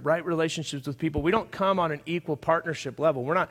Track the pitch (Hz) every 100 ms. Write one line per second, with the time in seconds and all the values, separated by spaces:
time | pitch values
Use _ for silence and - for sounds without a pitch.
0 | 143 165 170 165 160 165 151 143 147 131
1 | 160 151 151 220 180 - 190 190 170 147
2 | - 170 - 147 - 165 170 151 139 120
3 | 156 135 123 180 165